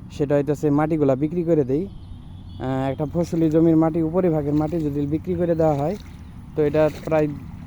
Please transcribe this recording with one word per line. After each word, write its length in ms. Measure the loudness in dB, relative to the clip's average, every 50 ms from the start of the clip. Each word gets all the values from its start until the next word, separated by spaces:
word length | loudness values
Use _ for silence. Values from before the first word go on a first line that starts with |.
| -16 -8
সেটা 240 | -4 -4 0 2 2
হইতেছে 360 | 2 2 2 0 0 2 2
মাটিগুলা 460 | 2 2 2 2 2 2 2 2 2
বিক্রি 260 | 2 0 -2 -2 -2
করে 220 | 0 2 2 2 2
দেই। 220 | 2 0 -2 -2
আহ, 1040 | -4 -8 -14 -16 -16 -16 -16 -16 -16 -16 -16 -16 -14 -12 -8 -4 -4 -2 -2 -2 -2
একটা 160 | -2 -4 -4 -4 -2
ফসলি 360 | -2 -2 -2 0 2 2 4
জমির 260 | 4 6 6 6 6
মাটি, 260 | 6 4 4 2 0
উপরিভাগের 520 | -2 0 0 2 2 2 2 0 0 0 0
মাটি 260 | 0 0 0 -2 -2
যদি 260 | -2 -2 -2 -2 -2
বিক্রি 280 | -2 -2 -2 -2 -2 -2
করে 200 | 0 0 0 2
দেওয়া 200 | 2 2 2 2
হয়, 220 | 2 0 -2 -4 -6 -8 -12 -16 -16 -16 -16 -16 -16 -16 -6 -2
তো 60 | 0
এটা 280 | 2 2 4 4 2 2 0 -2 -4
প্রায় 240 | 0 0 2 2 0 -2 -6 -10 -12 -14 -14 -14